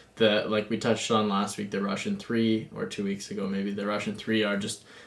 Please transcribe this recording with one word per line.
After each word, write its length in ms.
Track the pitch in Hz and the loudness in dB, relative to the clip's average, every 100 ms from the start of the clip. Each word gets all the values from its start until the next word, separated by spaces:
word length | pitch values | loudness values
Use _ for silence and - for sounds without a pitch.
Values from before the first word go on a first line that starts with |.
| - - | -14 4
the, 300 | 220 - - | 4 4 2
like 200 | 107 104 | 0 0
we 60 | 110 | -2
touched 340 | 120 107 - | 2 2 4
on 180 | 110 107 | 2 4
last 300 | 98 104 - | 2 0 -4
week, 100 | 101 | -4
the 100 | 98 | -2
Russian 380 | 101 95 104 98 | -2 -2 -2 -4
three, 500 | - 117 113 110 - - | -2 2 4 2 -2 -6
or 120 | - | -6
two 160 | - | -4
weeks 260 | 98 98 - | -4 -4 -6
ago 160 | 101 98 | -6 -4
maybe, 240 | 98 101 | -2 -2
the 140 | 101 101 | -4 -2
Russian 300 | 104 110 104 | -2 -4 -6
three 280 | - 110 | 0 2
are 140 | 104 101 | 2 0
just, 260 | 107 - - - | -2 -8 -12 -20